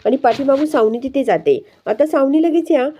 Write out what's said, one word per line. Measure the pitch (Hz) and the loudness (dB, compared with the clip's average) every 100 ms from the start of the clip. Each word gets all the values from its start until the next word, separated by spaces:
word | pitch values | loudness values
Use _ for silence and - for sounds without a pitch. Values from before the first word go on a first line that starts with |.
आणि | 214 262 | -2 0
पाठीमागून | 240 233 277 269 302 | 0 0 0 0 0
सावनी | 294 220 233 | 0 0 -2
तिथे | 262 269 | -4 -4
जाते. | 233 170 147 135 - _ - | 0 0 0 -2 -2 _ -6
आता | 220 311 | -2 0
सावनी | 311 269 302 | 2 2 2
लगेच | 330 330 320 | 2 0 0
या | 294 269 311 | 0 0 -6